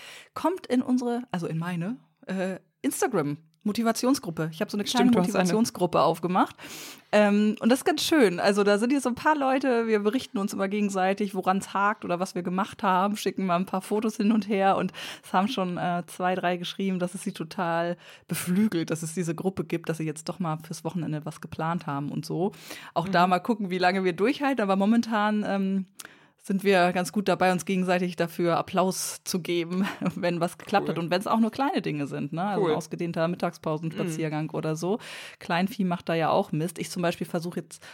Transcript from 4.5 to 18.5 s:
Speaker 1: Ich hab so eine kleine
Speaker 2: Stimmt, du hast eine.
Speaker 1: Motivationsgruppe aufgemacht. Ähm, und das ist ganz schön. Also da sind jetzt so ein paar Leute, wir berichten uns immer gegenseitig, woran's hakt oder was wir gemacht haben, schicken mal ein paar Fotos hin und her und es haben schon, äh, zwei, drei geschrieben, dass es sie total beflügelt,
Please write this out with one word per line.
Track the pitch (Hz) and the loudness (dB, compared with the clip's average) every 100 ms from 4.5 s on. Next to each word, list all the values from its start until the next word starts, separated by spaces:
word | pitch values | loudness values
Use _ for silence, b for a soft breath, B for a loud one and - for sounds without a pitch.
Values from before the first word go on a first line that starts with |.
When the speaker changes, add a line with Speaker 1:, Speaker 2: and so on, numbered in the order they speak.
Speaker 1:
Ich | 160 | -4
hab | 208 | -4
so | 208 | -2
eine | |
kleine | 202 247 247 | 0 4 6
Speaker 2:
Stimmt, | |
du | 233 | 6
hast | 180 | 4
eine. | 196 | 2
Speaker 1:
Motivationsgruppe | 180 214 233 - 180 165 | 2 4 2 2 2 4
aufgemacht. | 156 185 175 185 262 - B B B B B | 4 2 0 2 0 -2 B B B B B
Ähm, | 214 208 202 214 208 | 4 6 6 4 2
und | 220 | 4
das | 262 | 4
ist | |
ganz | - 311 | 2 0
schön. | - 320 208 175 | 2 6 6 6
Also | - 202 | 2 4
da | 202 208 | 4 4
sind | 240 | 4
jetzt | 285 | 2
so | 254 | 0
ein | |
paar | 240 311 302 | 0 2 2
Leute, | 269 262 269 233 226 | 2 2 2 2 2
wir | 214 | 2
berichten | 208 247 - 208 | 2 0 -2 -4
uns | 196 | -2
immer | 214 196 | -2 -2
gegenseitig, | 208 208 196 185 196 208 | 0 0 2 0 2 -2
woran's | 185 180 196 - | -2 0 0 0
hakt | 190 202 214 | 0 0 0
oder | 190 175 | -4 -2
was | 185 | -2
wir | 180 | -4
gemacht | 180 180 196 - | -4 -2 -4 -2
haben, | 202 185 202 208 | 2 2 2 0
schicken | 196 185 190 | -4 -2 0
mal | 170 | 2
ein | 185 | 0
paar | 185 | -4
Fotos | - 208 220 - | 0 0 0 0
hin | 208 | 2
und | 214 196 | 4 2
her | 202 190 190 | 2 4 4
und | 185 B B B | 0 B B B
es | - | -2
haben | 185 196 | 0 0
schon, | 170 185 175 | -2 -4 -2
äh, | 175 175 170 | -2 -2 -4
zwei, | - 180 | -4 -2
drei | 185 175 180 | 0 0 -2
geschrieben, | 175 - 196 185 | -4 -4 -2 0
dass | 180 | -2
es | 190 | -4
sie | - | -8
total | - 160 - 170 165 170 175 B B _ | -6 -8 -4 -2 0 -2 -4 B B _
beflügelt, | 160 - | -6 0